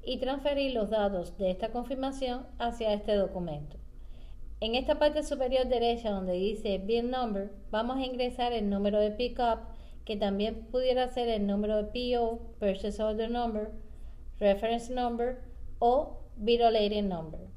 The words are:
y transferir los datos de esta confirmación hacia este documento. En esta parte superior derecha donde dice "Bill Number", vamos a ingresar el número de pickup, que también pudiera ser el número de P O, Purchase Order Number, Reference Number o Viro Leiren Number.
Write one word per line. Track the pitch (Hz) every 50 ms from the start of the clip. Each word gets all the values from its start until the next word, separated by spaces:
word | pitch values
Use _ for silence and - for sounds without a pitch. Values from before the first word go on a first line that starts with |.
| -
y | 240 254 247
transferir | 247 247 277 277 269 294 285 277 277 269 254
los | 233 208 202
datos | 220 214 202 202 202 180 175 - - -
de | 196 185
esta | 185 180 226 220
confirmación | 226 240 - 247 277 262 269 277 277 - 269 247 247 254 247 - - -
hacia | 240 233 233 233 226 214 208
este | 208 208 - 208
documento. | 202 190 - - 185 175 165 151 147 147 147 - - - - - - - - - - - - - - - - - -
En | - 220 233
esta | 254 262 - 294 294
parte | 302 302 302 302 302
superior | - 285 254 262 247 262 254 247
derecha | 240 247 233 233 233 233 233 233 220
donde | 202 190 190 185 180
dice | 180 190 214 220 220 - 214 196
"Bill | 190 190 202 226 233 233 247
Number", | 254 254 247 220 202 196 196 208 - - - -
vamos | 214 214 233 240 262
a | 269 262
ingresar | 254 247 240 247 247 247 - 247 240 240
el | 226 208 202
número | 202 196 208 208 208 208
de | 214 214
pickup, | 208 220 247 240 240 - 240 233 226 226 - - - - - - - - -
que | - 220
también | 202 214 196 196 196 208 226 233 226 - -
pudiera | - 254 254 254 247 254 254
ser | 247 - 254 240
el | 233 226 208 202
número | 202 202 208 208 208 214
de | 214 214
P | 214 - 247 247 247 247 240
O, | 233 226 226 233 - - - -
Purchase | 214 202 190 190 - 208 208 -
Order | 214 214 214 214 226 220
Number, | 233 240 240 233 214 214 214 - - - - - - - - - - - - - - -
Reference | 202 202 196 202 226 226 233 233 233 247 254
Number | 247 247 240 233 233 240 247 254 247 - - - - - - - -
o | 240 233 247 285 320 - - - - - -
Viro | - 208 226 233 233 233 226
Leiren | 220 220 208 202 214 208 202 190
Number. | 180 165 160 156 170 180 180 - -